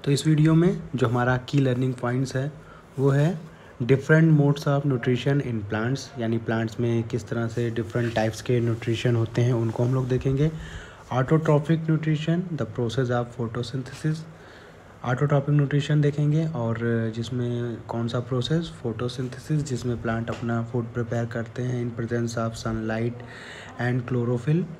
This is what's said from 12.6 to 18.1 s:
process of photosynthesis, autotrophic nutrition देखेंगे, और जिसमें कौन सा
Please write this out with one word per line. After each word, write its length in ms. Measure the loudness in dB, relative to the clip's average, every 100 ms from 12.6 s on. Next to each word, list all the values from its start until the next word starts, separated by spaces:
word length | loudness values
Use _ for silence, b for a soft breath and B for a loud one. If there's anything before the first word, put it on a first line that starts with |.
| -4
process 400 | -2 -2 0 0
of 180 | 0
photosynthesis, 920 | -2 -6 -6 -4 -6 -6 -8 -6 -4 -4 -8 B B B B B B B -4
autotrophic 440 | 0 2 2 4
nutrition 500 | 2 4 2 2 4
देखेंगे, 460 | 4 2 2 2 0
और 320 | -2 -2 0 0 0 0 -4
जिसमें 600 | -6 -4 -2 -2 -4 -8 -6
कौन 200 | -4
सा 120 | -2